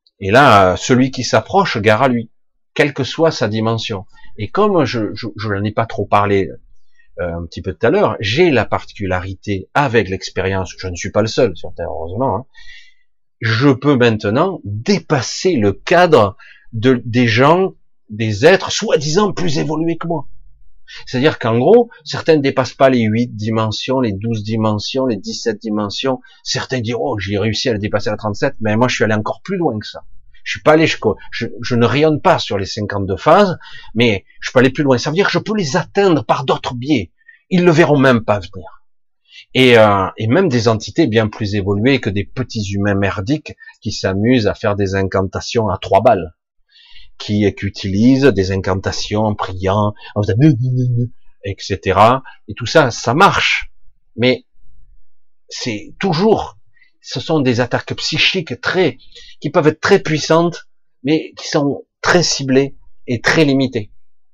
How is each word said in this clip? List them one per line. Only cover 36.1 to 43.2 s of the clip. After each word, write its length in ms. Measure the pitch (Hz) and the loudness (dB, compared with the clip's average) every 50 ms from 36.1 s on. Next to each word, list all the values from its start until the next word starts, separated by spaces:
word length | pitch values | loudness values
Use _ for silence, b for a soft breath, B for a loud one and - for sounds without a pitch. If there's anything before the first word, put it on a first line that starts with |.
| 170 135 113 | 4 2 0
par 220 | - 165 139 135 | -2 -6 -4 -4
d'autres 300 | 127 - - - - 131 | -4 -4 -4 -4 -8 -8
biais. 360 | 120 123 139 156 117 90 - b b b b b b b _ | -8 -4 -2 -2 -2 -2 -4 b b b b b b b _
Ils 160 | 185 180 175 | 0 2 4
le 60 | 175 | 4
verront 260 | 160 147 170 139 147 143 | 6 6 4 4 4 4
même 260 | 131 135 123 113 110 | 6 4 4 4 2
pas 140 | - - 98 | 0 -2 -2
venir. 460 | 87 - - 92 82 - - - _ _ _ _ _ _ _ _ B B B B B B - | -4 -8 -14 -18 -18 -18 -20 -20 _ _ _ _ _ _ _ _ B B B B B B 2
Et, 240 | 131 131 127 120 113 | 4 6 6 8 8
euh, 260 | 110 104 101 98 95 90 - - | 8 6 4 2 0 -2 -4 -4
et 100 | 110 107 | -2 0
même 220 | 123 175 196 170 | 2 2 2 2
des 180 | 120 120 104 117 | 0 2 2 2
entités 400 | 113 107 - - - - 165 127 | 0 0 -4 -4 0 0 0 2
bien 220 | 110 113 110 104 | 2 2 0 0
plus 260 | - - 110 98 101 | -2 -4 -6 -4 -2
évoluées 440 | 104 92 98 101 101 107 131 139 127 | -2 -2 -2 -2 0 2 2 2 2
que 120 | - 113 | 0 -2
des 140 | 92 101 98 | -4 -4 -6
petits 480 | - - - 127 - - 113 104 101 101 | -6 -6 -8 -8 -6 -6 -6 -6 -4 -4
humains 200 | 98 101 104 101 | -2 0 0 0
merdiques 600 | 98 101 95 90 - | 0 0 -2 -2 -4